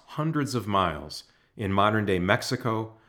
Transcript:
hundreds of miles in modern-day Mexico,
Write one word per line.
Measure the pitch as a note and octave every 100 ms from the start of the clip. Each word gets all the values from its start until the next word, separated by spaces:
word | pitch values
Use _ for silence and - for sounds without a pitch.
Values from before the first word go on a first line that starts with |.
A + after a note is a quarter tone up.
| -
hundreds | - D#3 D3+ A#2+
of | A#2+ G2+
miles | G2 F2+ D2+ D2+ - - _ _ -
in | G2
modern-day | G2 G#2 A2 G#2 F#2
Mexico, | F2+ A#2 - B2+ A#2 A2+ A2 -